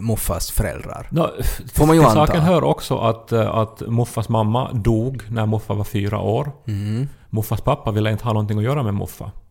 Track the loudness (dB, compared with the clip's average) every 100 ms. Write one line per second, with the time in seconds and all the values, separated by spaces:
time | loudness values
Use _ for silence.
0 | 0 -2 -2 -4 -2 -2 -2 -6 -10 -12
1 | -4 -2 -2 -2 -4 -4 -6 2 6 8
2 | 8 6 4 4 4 4 2 -2 -2 0
3 | 0 -2 -2 0 2 0 -2 -4 -4 -2
4 | 0 -4 -2 0 2 0 -2 0 2 2
5 | 0 -6 -6 -2 0 -2 -2 -4 -2 -2
6 | -2 -2 0 0 -2 -8 -8 -6 -4 -4
7 | -4 -8 -6 -6 -2 -2 0 -2 0 0
8 | 0 0 -2 -2 0 -2 0 0 -2 -4
9 | -6 -10 -14 -14 -20